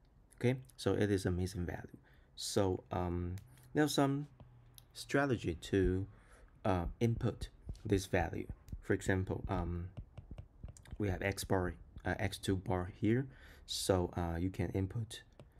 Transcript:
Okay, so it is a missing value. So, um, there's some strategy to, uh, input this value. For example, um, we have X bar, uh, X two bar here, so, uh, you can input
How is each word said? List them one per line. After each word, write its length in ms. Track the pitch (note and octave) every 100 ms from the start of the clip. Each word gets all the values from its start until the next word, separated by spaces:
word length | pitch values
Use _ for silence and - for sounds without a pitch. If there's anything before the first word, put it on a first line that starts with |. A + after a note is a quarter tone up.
| _ - - -
Okay, 240 | A#2+ C3 - -
so 160 | G2
it 180 | F#2+ G#2
is 160 | G2 F#2+
a 60 |
missing 340 | F2 F2+ F2+ E2+
value. 320 | - - - - - - -
So, 480 | - - G2 F#2 -
um, 420 | F2+ F2+ F2 F2 F#2 - - -
there's 180 | D3+ D3
some 360 | D#3 C#3 C#3 D3 - - - - - -
strategy 640 | - - C#3 C#3+ A2 - D#2+
to, 500 | - G2 F2+ F#2 G2 - - - - -
uh, 200 | A2 F2+ E2+ -
input 480 | A#2 A2+ A#2 - - - - -
this 220 | - G2 -
value. 400 | F#2+ E2 - - - - -
For 100 | -
example, 520 | G2 - F#2+ F#2+ - -
um, 400 | F#2 F2 F2 F2 - - - - - - - - - - -
we 120 | G#2
have 140 | F2
X 200 | G2 G2
bar, 320 | - F#2+ F2+ - - -
uh, 100 | F#2 F2+
X 180 | G2+ -
two 160 | -
bar 380 | F#2+ - F#2 F2+
here, 320 | - G#2+ A#2+ C3+ - - - -
so, 460 | - - F#2 F2+ -
uh, 200 | E2+ E2
you 120 | F#2
can 200 | G2 F2
input 520 | G2 F#2+ A#2 A2 - - - - -